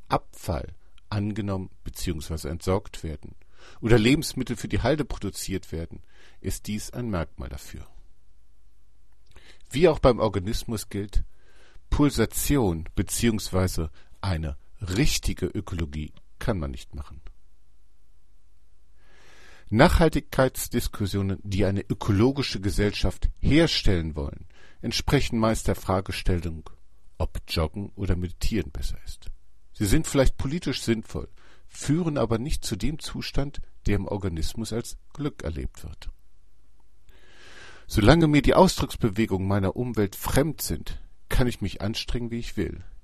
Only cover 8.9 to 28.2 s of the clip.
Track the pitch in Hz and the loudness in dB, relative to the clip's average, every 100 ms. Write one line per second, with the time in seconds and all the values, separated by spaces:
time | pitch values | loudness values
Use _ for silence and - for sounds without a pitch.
8.9 | - - - - - - - - 135 170 | -16 -16 -16 -16 -16 -16 -14 -6 4 6
9.9 | 147 139 117 110 101 95 - - 110 - | 8 6 6 2 0 -2 -4 -2 -4 -4
10.9 | 101 101 - - - - - - - - | -6 2 2 2 -4 -16 -16 -16 -18 -2
11.9 | - 147 117 107 - - 143 104 82 85 | 4 4 4 2 2 2 4 4 0 -2
12.9 | - 101 - 117 104 - 92 95 - 80 | -2 -2 2 2 2 0 2 2 0 -4
13.9 | - - - 101 82 78 - - - 90 | -6 -16 -6 -2 -2 -2 -6 -10 -10 -4
14.9 | 92 151 - - - 90 - - 85 80 | 4 4 4 0 0 -2 -2 -4 -4 -4
15.9 | 76 76 - - - - 101 69 62 - | -4 -8 -10 -16 -6 -2 -2 -2 -6 -10
16.9 | 76 - - - - - - - - - | -10 -10 -12 -14 -14 -16 -16 -16 -16 -16
17.9 | - - - - - - - - - - | -16 -16 -16 -16 -16 -16 -18 -16 -16 -16
18.9 | - - - - - - - - 104 165 | -16 -16 -16 -16 -16 -16 -16 -2 6 8
19.9 | - 165 147 - - 131 - - 120 - | 8 6 4 0 2 2 2 -2 0 -2
20.9 | - 101 101 98 98 101 95 98 101 - | -2 -2 0 0 -2 -2 2 2 2 -2
21.9 | - - 98 120 139 - 101 101 - 104 | -2 2 6 6 4 -2 -2 0 2 2
22.9 | - 101 - - - - 143 165 - - | 2 0 2 0 2 4 6 6 6 6
23.9 | 90 80 73 71 - - - - - 113 | 6 2 -4 -6 -6 -12 -16 -16 -8 -4
24.9 | - - 147 - 117 110 110 - 98 - | -2 2 4 4 4 2 2 2 0 2
25.9 | 95 98 - - 90 82 80 - - - | 0 0 0 2 2 0 -8 -10 -14 -16
26.9 | - - - 87 - - - 80 104 101 | -16 -16 -6 -4 -4 -4 -2 -2 -2 -8
27.9 | - 101 87 | -6 0 0